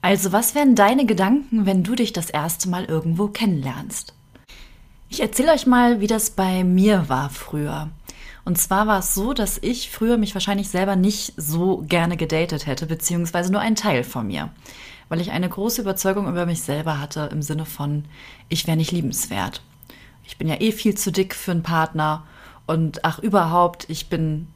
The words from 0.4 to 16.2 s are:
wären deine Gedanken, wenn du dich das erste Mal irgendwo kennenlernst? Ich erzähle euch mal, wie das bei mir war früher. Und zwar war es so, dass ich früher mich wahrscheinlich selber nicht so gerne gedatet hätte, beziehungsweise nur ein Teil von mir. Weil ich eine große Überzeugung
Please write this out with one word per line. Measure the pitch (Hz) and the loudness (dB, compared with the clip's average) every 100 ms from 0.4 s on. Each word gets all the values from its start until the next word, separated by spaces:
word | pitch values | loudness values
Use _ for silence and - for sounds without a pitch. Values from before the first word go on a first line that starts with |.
| 240 | 2
wären | 294 294 | 4 6
deine | 247 202 262 247 | 8 6 6 2
Gedanken, | 190 190 269 269 226 | 4 4 2 2 0
wenn | 196 190 | 4 2
du | 180 | 2
dich | 247 220 | 2 0
das | 180 165 | -2 -4
erste | 151 156 165 185 | -4 -4 -4 -2
Mal | 180 | -4
irgendwo | 185 160 165 165 208 | -2 -2 0 0 -2
kennenlernst? | 202 220 165 135 123 - - - - _ - _ - - - - - - | 0 0 0 -2 -8 -10 -10 -12 -20 _ -20 _ -20 -20 -20 -20 -20 -14
Ich | - | -4
erzähle | 226 - 294 | -2 2 4
euch | 302 - | 4 6
mal, | 247 240 233 | 6 6 4
wie | 208 | 2
das | 220 - | 0 0
bei | - 190 185 | 0 0 2
mir | 185 185 202 202 143 | 4 6 6 4 2
war | 131 139 | -2 -2
früher. | - - 151 147 151 156 160 - - - - | -8 -8 -6 -4 -6 -10 -14 -20 -20 -20 -14
Und | - 175 | -4 -2
zwar | - 190 214 | 2 2 4
war | 202 | 2
es | 185 | 0
so, | - 214 | -2 -2
dass | - 202 - | 0 -2 -2
ich | 185 247 - | -4 -4 -6
früher | - 226 240 | -2 2 2
mich | 208 | 0
wahrscheinlich | 196 190 196 196 | -2 -2 -2 -2
selber | 180 190 | 0 2
nicht | 196 185 208 - - | 2 2 0 -6 -8
so | 147 160 185 190 156 | -4 0 2 0 0
gerne | 175 170 170 | 0 2 0
gedatet | 156 160 170 151 - | -2 0 0 -4 -4
hätte, | 131 160 | -6 -4
beziehungsweise | 160 - 175 165 175 175 | -4 -2 -2 -2 -2 0
nur | 202 | 0
ein | 220 | 0
Teil | 220 214 131 | 0 2 0
von | 123 131 107 | 0 -6 -6
mir. | 85 73 - - - - - - | -6 -8 -12 -20 -20 -20 -20 -6
Weil | 165 | -4
ich | 175 | -4
eine | - 180 | -4 -4
große | 185 208 233 | -2 -4 -2
Überzeugung | 208 190 190 196 | -2 -2 0 0